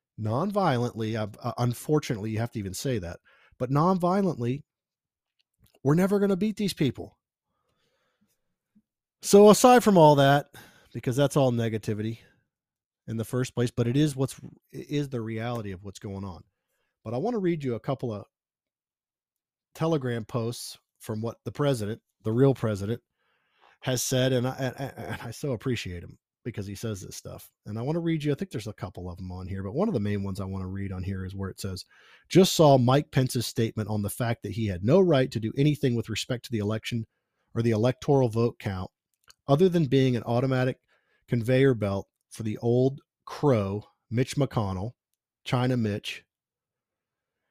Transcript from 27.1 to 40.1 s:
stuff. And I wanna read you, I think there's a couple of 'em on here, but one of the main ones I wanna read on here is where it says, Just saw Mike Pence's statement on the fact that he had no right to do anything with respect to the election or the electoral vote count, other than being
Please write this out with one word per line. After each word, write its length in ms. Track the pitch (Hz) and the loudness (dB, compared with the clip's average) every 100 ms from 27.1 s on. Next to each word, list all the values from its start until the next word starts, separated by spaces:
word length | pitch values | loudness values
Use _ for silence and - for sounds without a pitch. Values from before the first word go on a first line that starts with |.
| - | -16
stuff. 340 | 95 95 - _ 117 | -16 -18 -20 _ -12
And 120 | 110 | -8
I 40 | |
wanna 180 | 131 170 | -4 -4
read 220 | 165 160 | -2 -2
you, 100 | 147 | -2
I 20 | |
think 160 | 139 190 | -4 -6
there's 160 | 123 101 | -8 -10
a 60 | |
couple 380 | - 95 - 90 | -10 -12 -10 -12
of 80 | 87 | -10
'em 140 | 92 | -10
on 160 | 90 90 | -10 -10
here, 140 | 95 | -8
but 120 | 98 | -6
one 140 | 131 220 | -2 -2
of 60 | |
the 60 | 131 | 0
main 220 | 104 104 | -2 -2
ones 180 | 98 95 | -4 -6
I 40 | |
wanna 240 | 95 95 92 | -8 -8 -8
read 240 | 98 98 | -8 -8
on 100 | 92 | -8
here 220 | 90 95 | -6 -6
is 100 | 92 | -8
where 160 | 95 95 | -8 -10
it 80 | - | -8
says, 260 | 98 90 - _ - - - | -10 -10 -14 _ -20 -20 2
Just 240 | 165 190 | 4 4
saw 240 | - 151 135 | 6 6 6
Mike 320 | 120 139 - | 6 2 2
Pence's 360 | 135 127 120 - | -2 0 -2 -4
statement 420 | - 113 - 101 | -2 -4 -4 -4
on 140 | 107 | -4
the 80 | 101 | -4
fact 320 | - 117 117 | -4 -4 -6
that 100 | 104 | -8
he 140 | 98 107 | -6 -6
had 180 | 90 | -2
no 160 | 104 185 | 2 2
right 300 | 180 135 131 | 4 2 0
to 100 | 113 | -4
do 120 | 110 135 | -4 0
anything 380 | 147 143 131 | 0 2 0
with 140 | 117 110 | 0 -4
respect 360 | 110 - 123 | -6 -6 -8
to 80 | - | -4
the 60 | 113 | -4
election 480 | 101 110 - 117 113 _ _ _ _ | -2 -4 -4 -6 -8 _ _ _ _
or 80 | 117 | -2
the 80 | 117 | 0
electoral 580 | 107 123 - - 139 123 | 2 2 0 2 4 4
vote 300 | 117 117 - | 2 0 -2
count, 320 | 104 95 92 _ _ _ _ _ - | -6 -6 -8 _ _ _ _ _ 2
other 200 | 143 190 | 4 4
than 180 | 170 135 | 4 2
being 300 | 135 131 | 4 4